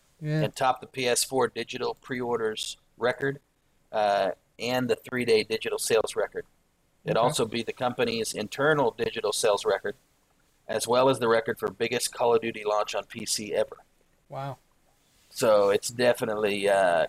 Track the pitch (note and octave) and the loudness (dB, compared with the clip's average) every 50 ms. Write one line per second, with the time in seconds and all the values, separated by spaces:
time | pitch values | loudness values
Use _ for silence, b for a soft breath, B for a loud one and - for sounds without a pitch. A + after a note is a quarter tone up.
0 | _ _ _ _ D#3 D3+ D3+ D#3 B2+ G#2+ - - C3+ B2+ C3 - - - - C3 | _ _ _ _ -6 -2 0 0 0 -2 -2 0 0 0 0 0 -6 -12 -8 -4
1 | B2+ B2 A#2+ - - - C3+ C3 B2 A2 - A2+ A#2 - B2+ A#2+ A#2+ A#2 A#2 - | 0 0 0 0 0 0 0 0 0 0 -2 -6 -8 -8 -8 -6 -6 -6 -6 -8
2 | - - C3 B2 B2 A#2+ A#2+ A2+ A2 A2 G#2+ - - - - - _ _ _ - | -10 -8 -6 -6 -2 -2 -2 -2 -2 -4 -4 -4 -8 -10 -10 -14 _ _ _ -2
3 | A2+ B2 B2 - C#3 C#3 C#3 - - _ _ _ _ _ _ _ _ _ - A2 | 0 0 0 0 -4 -4 -4 -6 -14 _ _ _ _ _ _ _ _ _ -2 0
4 | G#2+ G2+ G2+ G2 G2 F#2 - - _ _ _ - A2 A#2+ B2+ B2+ B2+ A#2+ A2 - | 2 2 2 2 2 0 -2 -6 _ _ _ -8 -4 -2 0 0 0 0 -2 -2
5 | - - B2+ B2 A#2+ A#2 A2+ A2 G#2+ - A2 A2 - A2+ G#2 G2+ - - A#2 A2 | -4 -6 -6 -4 2 4 4 2 2 0 -4 -4 -2 -4 -4 -4 0 2 2 2
6 | - - - A2 G2 - - F2+ - _ _ _ _ _ _ _ _ _ _ _ | 2 0 -2 -4 -4 -4 -4 -10 -12 _ _ _ _ _ _ _ _ _ _ _
7 | _ - G#2+ A2 A#2 C3+ D#3 - A#2 G#2+ A2+ A#2 A2 A2 - - B2+ B2 B2+ - | _ -2 0 2 2 2 2 0 -2 -2 -2 -4 -6 -6 -6 -4 -4 -4 -2 0
8 | B2 A#2 A2+ A#2 A2 - - G2 G#2+ - - - C#3 D#3 D#3 D3 C3 A2 - - | -2 -2 -2 -4 -6 -6 -6 -8 -8 -8 -4 0 2 2 2 2 2 0 0 -2
9 | A#2 A2+ - A2+ G#2+ G2+ - - - A2 G2+ G2 - G#2+ G2 G2 - G#2 - - | -4 -4 -4 -2 -2 -2 -2 0 2 2 2 2 2 0 0 0 -2 -6 -8 -10
10 | _ _ _ _ _ _ _ _ _ _ _ _ _ - G#2+ G#2+ - A#2 A#2+ B2+ | _ _ _ _ _ _ _ _ _ _ _ _ _ -6 -4 -4 -2 0 2 4
11 | C3 C3+ C3 A#2 A#2+ A2+ A2+ A2 - A#2+ A2 - A2 G2+ F#2+ - A#2 A2+ A#2+ A#2+ | 4 4 2 2 2 2 2 2 2 -2 -4 -4 -4 -6 -4 -4 -4 -2 -2 -2
12 | - - - - B2 A#2+ A#2 A2+ A2+ A2+ A2 A2 G#2 G#2 G#2 G#2 G#2+ - - G2+ | -2 -4 -2 0 2 4 4 4 2 -2 -6 -4 -2 0 0 0 0 -2 -4 -6
13 | F#2+ - - A2+ G#2 - - - G#2+ G#2 C#2 G2+ - - - - _ _ _ _ | -6 -8 -12 -10 -6 -6 -6 -6 -4 -2 -2 -2 -2 -2 -6 -14 _ _ _ _
14 | _ _ _ _ _ _ C#3+ C3+ C3+ C#3 C3 - _ _ _ _ _ _ _ _ | _ _ _ _ _ _ -12 -10 -10 -10 -12 -14 _ _ _ _ _ _ _ _
15 | _ _ _ _ _ _ - - B2+ A2+ G#2+ G#2 G2+ G2+ G2+ G#2 - - A#2+ A#2+ | _ _ _ _ _ _ -6 0 4 6 6 6 6 4 4 2 0 -4 -2 2
16 | B2 A#2+ A#2+ - B2 A2 G#2+ G#2+ A2 G2+ G2+ G2+ G2 G2+ G2 G2 F#2+ F2 E2+ D#2+ | 2 2 2 2 -2 -2 -2 0 0 0 0 2 2 4 4 4 4 4 4 4
17 | D2+ | 2